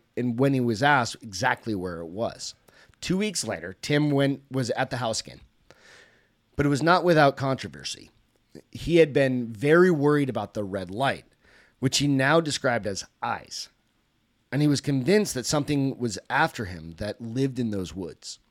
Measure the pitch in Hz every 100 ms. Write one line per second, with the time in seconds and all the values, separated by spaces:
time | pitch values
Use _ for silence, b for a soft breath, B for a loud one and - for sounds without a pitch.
0 | _ - 123 117 139 131 120 104 143 139
1 | 120 - 113 92 127 120 117 101 90 85
2 | 82 95 107 - - - _ b b b
3 | - 185 214 175 110 87 87 - - 147
4 | 151 139 139 139 - 131 117 120 135 120
5 | 120 110 - - - _ _ b b b
6 | b b b b _ - 143 139 160 180
7 | 175 156 139 135 135 131 90 71 - -
8 | 50 _ _ _ _ - - - - 165
9 | 156 139 135 127 117 104 143 170 185 156
10 | 147 147 135 113 104 110 98 98 90 101
11 | 135 87 - _ b b b b 131 -
12 | 143 135 135 165 151 127 131 117 104 95
13 | - _ 120 104 - - - _ _ _
14 | _ _ _ _ _ 139 151 139 - 135
15 | 123 214 185 127 - 151 139 143 135 113
16 | 120 95 - 131 160 - 95 87 82 82
17 | 104 - 117 123 139 123 113 101 85 92
18 | 82 - - - _